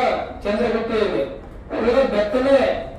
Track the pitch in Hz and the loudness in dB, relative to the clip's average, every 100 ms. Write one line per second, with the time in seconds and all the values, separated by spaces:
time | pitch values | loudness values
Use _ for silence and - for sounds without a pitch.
0 | 233 - - - 202 220 220 226 - 220 | 2 0 -4 -6 -4 0 0 0 -2 0
1 | 196 170 - - - - - - 226 262 | 0 0 -4 -6 -14 -18 -10 -2 2 4
2 | 254 208 208 254 262 269 226 - - | 4 2 0 0 4 4 4 0 -6